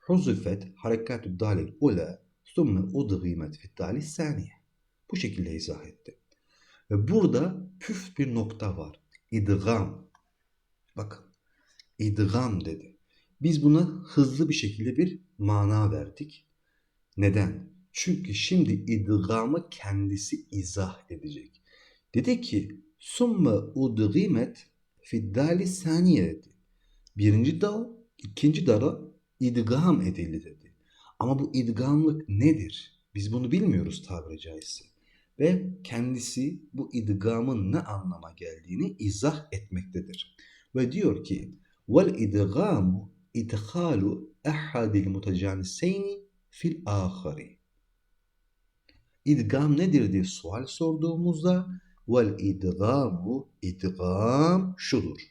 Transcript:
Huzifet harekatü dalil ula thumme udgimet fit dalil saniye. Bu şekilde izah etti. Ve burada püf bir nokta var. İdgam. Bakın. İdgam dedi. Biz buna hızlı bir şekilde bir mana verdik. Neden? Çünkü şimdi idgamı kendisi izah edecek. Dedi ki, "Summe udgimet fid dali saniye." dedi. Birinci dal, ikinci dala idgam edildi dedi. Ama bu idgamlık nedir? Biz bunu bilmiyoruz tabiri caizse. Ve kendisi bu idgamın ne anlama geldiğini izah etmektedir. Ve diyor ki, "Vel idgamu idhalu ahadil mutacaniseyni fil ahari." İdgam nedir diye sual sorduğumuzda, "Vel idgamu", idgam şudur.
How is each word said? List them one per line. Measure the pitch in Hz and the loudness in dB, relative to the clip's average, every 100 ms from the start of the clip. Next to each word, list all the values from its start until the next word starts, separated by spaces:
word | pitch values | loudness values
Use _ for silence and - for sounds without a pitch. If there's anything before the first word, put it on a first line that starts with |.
Huzifet | - 180 135 101 95 95 - | 2 2 2 0 -2 -6 -8
harekatü | - 117 113 - 120 98 90 | -8 -2 -2 -2 -8 -8 -4
dalil | 110 95 78 - | 0 0 -2 0
ula | 143 92 78 - _ _ _ | 2 2 -4 -10 _ _ _
thumme | - 151 95 | 0 2 2
udgimet | 92 139 127 92 90 82 76 76 | 0 -2 -2 -2 -2 -4 -6 -12
fit | - - | -20 -8
dalil | 92 117 | -6 -4
saniye. | 151 - 156 151 - _ _ _ _ _ _ | -6 -6 -4 -4 -8 _ _ _ _ _ _
Bu | 180 | -6
şekilde | 131 95 85 | -6 -6 -6
izah | 80 - 76 76 | -6 -8 -12 -14
etti. | - - - _ _ _ _ _ _ _ | -20 -20 -20 _ _ _ _ _ _ _
Ve | 101 104 | 0 4
burada | 214 180 120 175 - - - | 4 4 4 0 -4 -12 -16
püf | - 220 - - | -10 -10 -10 -4
bir | 135 | -2
nokta | 117 107 - 104 87 | -2 -4 -4 -4 -4
var. | 78 - _ _ _ | -10 -16 _ _ _
İdgam. | 110 101 92 104 113 92 - - _ _ _ _ _ _ _ _ - | -2 2 2 2 0 0 -6 -20 _ _ _ _ _ _ _ _ -12
Bakın. | 104 101 _ _ _ _ _ _ _ _ | -12 -14 _ _ _ _ _ _ _ _
İdgam | 107 104 98 110 127 95 | -2 2 2 2 0 -2
dedi. | 76 80 80 _ _ _ _ _ | -4 -8 -12 _ _ _ _ _
Biz | 151 151 | 0 4
buna | 147 151 | 6 6
hızlı | 180 - - - 131 131 156 | 4 -2 -2 4 4 4 0
bir | |
şekilde | 151 104 104 113 123 | 0 -2 -4 -4 0
bir | 185 - _ - | 0 0 _ -4
mana | 101 104 101 107 107 | 0 2 4 4 2
verdik. | 76 73 - 151 - _ _ _ _ _ _ _ - | 0 -6 -12 -14 -14 _ _ _ _ _ _ _ 2
Neden? | 101 101 90 - - - _ | 4 4 0 -2 -14 -20 _
Çünkü | - - 160 - | -8 -2 -2 -2
şimdi | 101 - 185 156 | -4 2 4 4
idgamı | 104 107 113 98 104 92 113 117 165 165 | 2 0 -2 2 2 2 0 2 -2 -4
kendisi | - 101 101 98 98 - - - | -14 -4 -2 -2 -4 -6 -8 -6
izah | 101 87 101 92 92 _ | -8 -6 -4 -6 -6 _
edecek. | 80 73 73 - _ _ _ _ _ _ | -14 -12 -14 -16 _ _ _ _ _ _
Dedi | 120 - 247 | -2 0 -2
ki, | - 101 95 - _ _ | 0 -4 -4 -12 _ _
"Summe | - - 247 208 143 101 - | -16 -2 0 4 4 4 -2
udgimet | 135 131 107 107 131 185 120 123 - - _ _ _ | -2 -2 2 2 2 2 0 -2 -8 -20 _ _ _
fid | - 117 101 | -6 -6 -2
dali | 101 147 175 180 | 0 2 2 0
saniye." | - 160 160 180 156 87 | -4 0 4 6 6 4
dedi. | - - _ _ _ _ _ _ - | -4 -14 _ _ _ _ _ _ 2
Birinci | 104 107 127 160 | 6 6 4 2
dal, | 208 208 233 - _ _ | 0 -2 -6 -12 _ _
ikinci | 101 - 147 156 175 | -14 2 2 4 4
dala | 107 131 - - _ _ _ | 4 4 -2 -14 _ _ _
idgam | 127 117 110 127 180 143 | 0 0 2 2 4 4
edildi | 92 90 85 80 | 2 -4 -6 -8
dedi. | - - - _ _ _ - _ | -10 -20 -20 _ _ _ -20 _
Ama | 120 135 | -2 0
bu | 143 | 0
idgamlık | 131 117 110 127 147 156 151 - | -2 -2 -2 2 4 4 2 -2
nedir? | 101 143 127 90 - - _ _ | 4 4 4 -2 -12 -18 _ _
Biz | 101 101 | -6 -4
bunu | 120 123 | -4 0
bilmiyoruz | 170 208 98 78 - | 2 4 2 0 -8
tabiri | - 87 78 78 | -10 -12 -10 -14
caizse. | 85 78 - - - _ _ _ _ - | -14 -16 -14 -18 -20 _ _ _ _ 0
Ve | 156 185 - - | 2 2 -2 -10
kendisi | - 117 123 127 - 127 135 180 - | -8 -4 -4 -4 -6 -4 -4 -6 -12
bu | 131 131 | -10 -6
idgamın | 123 104 98 104 117 123 120 92 | -4 -2 0 0 0 0 0 0
ne | 143 | -2
anlama | 175 101 92 85 82 | -2 -6 -6 -10 -14
geldiğini | 82 85 80 85 92 - - | -14 -14 -14 -10 -4 -4 -2
izah | 104 101 131 151 - | -4 0 -2 -2 -8
etmektedir. | 101 - 90 - 90 - - - _ - _ _ | -12 -8 -8 -6 -10 -10 -14 -18 _ -20 _ _
Ve | 131 123 | -2 -2
diyor | 160 180 98 | 0 0 0
ki, | - 95 - - _ _ - | -6 -8 -8 -16 _ _ 2
"Vel | 131 185 - | 4 4 0
idgamu | 107 101 98 117 208 139 92 95 - _ _ | 0 2 2 2 2 2 2 0 -6 _ _
idhalu | 120 113 107 - 175 170 120 95 98 - _ | -6 -4 -6 -6 -4 0 0 0 -4 -10 _
ahadil | 147 151 - 127 110 101 95 | -4 -4 -4 -2 0 2 0
mutacaniseyni | 95 104 92 98 95 92 - 175 196 196 202 - _ _ | -2 -2 -2 -2 -4 -6 -2 -2 -2 -4 -8 -14 _ _
fil | - 170 160 - | -6 -4 -4 -2
ahari." | 101 92 - 80 76 - _ _ _ _ _ _ _ _ _ _ _ _ _ _ _ _ _ | -2 -2 -4 -10 -10 -14 _ _ _ _ _ _ _ _ _ _ _ _ _ _ _ _ _
İdgam | 143 147 104 131 151 143 | 2 2 4 2 4 4
nedir | 185 143 107 | 4 4 4
diye | 95 | 2
sual | 92 - 82 104 135 | 0 -6 -8 -8 -8
sorduğumuzda, | - 165 160 165 165 175 160 170 180 185 - _ _ - | -2 -2 0 -2 0 0 0 2 0 0 -10 _ _ 0
"Vel | 123 107 - | 4 4 0
idgamu", | 95 92 92 90 104 139 127 175 95 131 - _ | -2 0 -2 0 2 2 0 -2 -4 -6 -8 _
idgam | 92 92 92 92 90 92 113 135 160 185 185 185 | -8 -4 -6 -2 -2 0 2 4 4 4 0 -6
şudur. | - 123 90 73 - | -2 0 -2 -8 -16